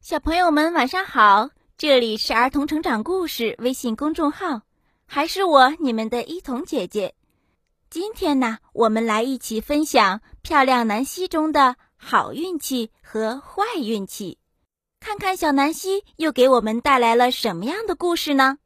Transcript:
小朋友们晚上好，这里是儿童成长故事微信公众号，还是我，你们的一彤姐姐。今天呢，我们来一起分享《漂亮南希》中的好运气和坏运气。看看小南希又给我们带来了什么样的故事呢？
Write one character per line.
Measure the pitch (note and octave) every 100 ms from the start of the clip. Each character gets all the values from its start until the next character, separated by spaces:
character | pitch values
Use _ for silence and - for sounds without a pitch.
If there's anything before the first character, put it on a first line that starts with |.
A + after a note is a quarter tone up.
小 | - D#4
朋 | - E4+
友 | F4+
们 | D4 D#4+
晚 | E4+ B3+
上 | F#4 F#4+
好， | C4 G#3 G3+ B3 _ _ _
这 | D4+ C4
里 | A#3 G#3+
是 | -
儿 | A#3 B3
童 | C#4+ D4
成 | D#4
长 | E4 A3+
故 | G#3+ F#4 E4+
事 | - A3+ -
微 | A#3+
信 | C4 B3 A3
公 | D4
众 | A3 D4
号， | - F#4+ C#4 _ _ _ _ _
还 | - D#4+
是 | F#4
我， | F#4+ D4 B3+ D#4+
你 | D4
们 | A3 A3
的 | A#3+
一 | - E4+
彤 | - B3 F4+
姐 | D4+ -
姐。 | G#3+ F#3 - _ _ _ _ _ _ _
今 | D#4+ G4
天 | A4+ F4+ C#4
呢， | A#3+ A3 _
我 | - A3+
们 | A3 A3+
来 | G#3+
一 | A#3+ C4
起 | - A3
分 | - D4 D4+
享 | C4+ G3+ G3 _ -
《漂 | - D#4
亮 | C4 B3+ A3+
南 | G#3 C4+
希》 | - F#4
中 | E4 D#4
的 | D4 C4+ B3 _ _
好 | - A3 -
运 | E3 F4 E4+
气 | - C4 A3 _
和 | - A3 A3 B3+
坏 | - - G#4+ A4+
运 | A3 A3 G3
气。 | - F#3+ - _ _ _ _ _ _
看 | - G#4
看 | G4 F#4+
小 | D#4+
南 | C#4 C#4
希 | D#4+ F#4 F#4+ - _
又 | D#4
给 | B3+ B3+
我 | B3+
们 | A3 A3+
带 | D4 C4+
来 | A#3 A#3
了 | B3
什 | B3+ A#3 E3+
么 |
样 | G#3 F#4 A4
的 |
故 | F4 F4
事 | E4+ -
呢？ | C#4 C4+ C4+